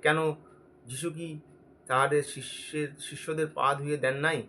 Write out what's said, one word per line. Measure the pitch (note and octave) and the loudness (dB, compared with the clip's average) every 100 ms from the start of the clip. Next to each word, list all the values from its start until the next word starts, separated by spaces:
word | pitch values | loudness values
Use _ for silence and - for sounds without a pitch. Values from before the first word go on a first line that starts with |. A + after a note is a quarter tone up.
"কেন | D3+ D#3 D#3+ D3+ - - - - A#2+ | 2 4 2 -2 -10 -20 -20 -20 -12
যিশু | C3 E3 | -6 -6
কি | D#3+ E3 D3+ - - - - - | -6 -10 -10 -14 -20 -20 -14 0
তাহাদের | C3 C#3 D3 | 4 4 4
শিষ্যের, | C#3 C#3 - - - D3+ C#3+ D3 | 0 -8 -10 -12 -8 -4 -6 -8
শিষ্যদের | - C#3+ - D#3 D#3 | -12 -10 -6 -2 -2
পা | - C3 C#3+ | 2 2 2
ধুয়ে | C#3+ D3 | 0 0
দেন | C3 C#3 | 0 2
নাই?" | D#3 D3 | 2 0